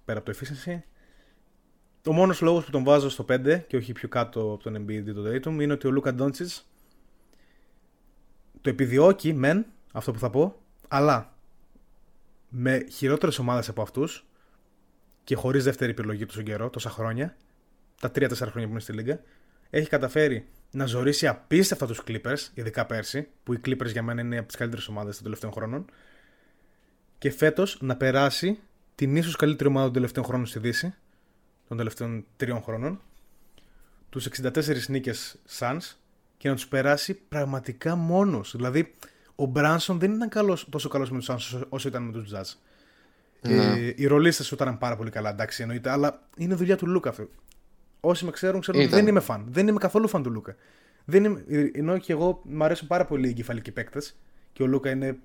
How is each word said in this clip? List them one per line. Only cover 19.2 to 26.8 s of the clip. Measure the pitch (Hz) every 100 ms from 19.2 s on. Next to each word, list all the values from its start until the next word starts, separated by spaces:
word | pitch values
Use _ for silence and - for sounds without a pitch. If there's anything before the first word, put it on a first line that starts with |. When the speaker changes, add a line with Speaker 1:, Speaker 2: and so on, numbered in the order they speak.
| - _ _ _ _
Speaker 1:
έχει | 151 151
καταφέρει | 143 127 156 151 117 - - _
να | 135 135
ζωρίσει | 120 127 143 151
απίστευτα | 110 - 170 190 - 123
τους | 113 -
Clippers, | 110 117 143 -
ειδικά | - 110 117 110
πέρσι, | 113 107 135 147 _
που | -
οι | 120 131
Clippers | 131 120
για | 110
μένα | 113 120
είναι | 120 120
από | 110
τις | -
καλύτερες | 120 113 -
ομάδες | 104 104 101
των |
τελευταίων | 104 104 110
χρόνων, | 107 110 131 196 - - - _ _ _ _ _ _